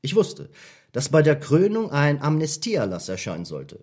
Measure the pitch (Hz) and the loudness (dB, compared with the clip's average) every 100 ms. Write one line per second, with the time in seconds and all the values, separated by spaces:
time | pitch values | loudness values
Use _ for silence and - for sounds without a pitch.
0 | 147 196 - - - - - - _ 120 | 0 0 0 -6 -16 -20 -20 -20 _ -6
1 | - 156 151 143 - 151 202 220 220 143 | 2 4 6 2 2 4 4 0 -2 2
2 | 147 143 143 156 156 - 233 190 101 87 | 2 2 0 0 -2 -4 -2 -2 -2 -4
3 | - 92 - 82 85 73 69 - | -8 -8 -6 -8 -8 -12 -12 -20